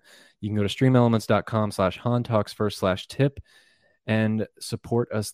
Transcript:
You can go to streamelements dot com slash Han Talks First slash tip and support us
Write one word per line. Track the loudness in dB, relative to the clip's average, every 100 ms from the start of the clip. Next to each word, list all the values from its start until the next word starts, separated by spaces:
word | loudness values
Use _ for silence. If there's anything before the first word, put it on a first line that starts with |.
| _ -20 -20 _
You | -4
can | -2
go |
to | -2
streamelements | 2 4 6 4 2 2
dot | 0 0
com | -2 -2
slash | 0 0 0
Han | -2 -2
Talks | 0 0 -2
First | -4 -4 0
slash | -2 -2 -6
tip | 0 0 -2 -14 _ _ _ _ _ -2
and | 0 2 0 -4 _
support | -10 -10 -2 -2 0
us | -4 -6